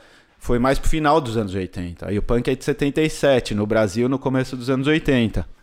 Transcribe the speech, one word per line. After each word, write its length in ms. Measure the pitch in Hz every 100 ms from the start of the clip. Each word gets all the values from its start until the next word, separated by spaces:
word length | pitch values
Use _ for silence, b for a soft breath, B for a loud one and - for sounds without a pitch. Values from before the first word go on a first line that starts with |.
| b b b b
foi 200 | - 120
mais 200 | 127 139
pro 100 | -
final 320 | 160 151 160
dos 160 | 131 113
anos 180 | 101
oitenta. 580 | 95 90 - 87 82 87
E 60 | 101
o 40 |
punk 260 | - 120 127
é 40 |
de 100 | 127
setenta 360 | - 139 143 139
e 80 | 156
sete, 440 | - 143 127 -
no 120 | 104 107
Brasil, 420 | 110 107 110 123
no 100 | 135
começo 380 | 135 131 127 127
dos 120 | 120
anos 160 | 131 139
oitenta. 600 | 156 160 127 113 98 - -